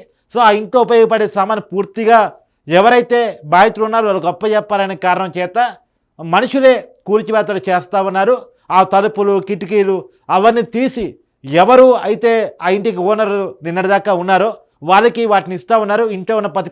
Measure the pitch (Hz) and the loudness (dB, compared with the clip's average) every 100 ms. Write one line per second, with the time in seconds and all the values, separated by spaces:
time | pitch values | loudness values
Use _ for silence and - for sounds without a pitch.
0 | - _ _ 233 226 208 208 254 233 233 | -10 _ _ 0 2 2 0 0 2 4
1 | 226 220 208 202 190 214 - 185 190 - | 2 2 -2 -2 -4 -4 -6 -6 -6 -4
2 | 220 233 185 - _ _ - 170 220 247 | 2 4 2 -4 _ _ -2 2 4 2
3 | 240 240 226 170 147 175 220 220 220 226 | 2 0 -2 -6 0 2 2 2 -2 -2
4 | 214 185 165 - 220 214 208 202 196 185 | 0 -2 -2 -4 -2 -2 -2 -2 -4 -4
5 | 185 175 185 175 180 220 240 185 _ _ | -2 -2 -4 -6 -6 -2 -4 -4 _ _
6 | _ - 165 180 247 277 262 240 - _ | _ -16 -4 -2 0 2 4 2 -2 _
7 | - 214 214 220 208 190 190 180 175 202 | -2 -2 0 -2 -2 -4 -2 -2 -2 -4
8 | 190 190 196 247 - _ - 180 185 196 | -2 0 0 -2 -4 _ -2 0 2 2
9 | 208 208 202 196 190 202 180 208 196 185 | 0 0 0 0 -2 -8 -4 0 0 -2
10 | - _ - 180 220 233 233 226 262 247 | -6 _ -4 2 2 2 -2 -2 -4 -4
11 | 175 - _ _ 135 156 190 254 254 233 | -8 -10 _ _ -2 2 4 6 6 4
12 | 175 214 233 226 208 - 170 196 226 180 | 0 -2 0 0 -2 -6 -4 -2 -2 -4
13 | 180 214 208 202 190 - 160 175 185 196 | -2 -2 -2 -2 -6 -10 -8 -4 0 0
14 | 208 185 180 185 214 208 _ _ 151 190 | 0 -2 0 0 0 -4 _ _ 0 2
15 | 233 226 226 202 175 185 180 226 208 208 | 2 0 0 0 -2 -8 -2 -2 0 -2
16 | 226 190 185 220 202 156 175 | -2 -4 -4 -4 -4 -6 -6